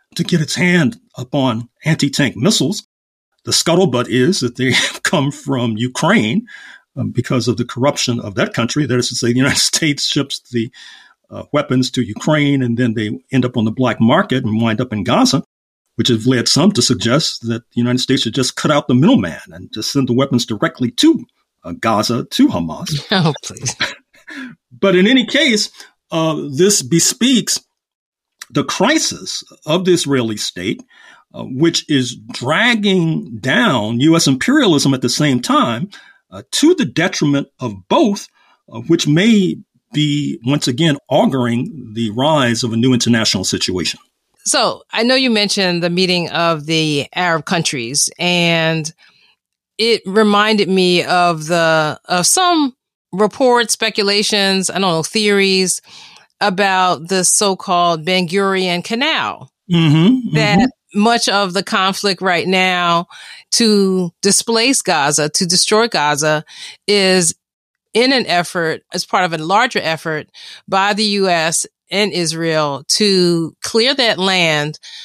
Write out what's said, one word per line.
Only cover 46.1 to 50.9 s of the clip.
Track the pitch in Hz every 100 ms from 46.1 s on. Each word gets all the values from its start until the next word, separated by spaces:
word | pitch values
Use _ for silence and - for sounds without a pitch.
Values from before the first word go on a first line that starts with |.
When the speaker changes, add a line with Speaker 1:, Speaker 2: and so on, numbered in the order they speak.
| 180 170
Speaker 2:
of | 160 170 156 151
the | 160 156 143 127
Arab | - 180 165
countries, | - 175 156 139 117 143 - -
and | 175 175 170 165 160 160 156 - _ _ _ _ _ _ _ -
it | 226 220
reminded | 190 202 214 208 214 214 170
me | 190 180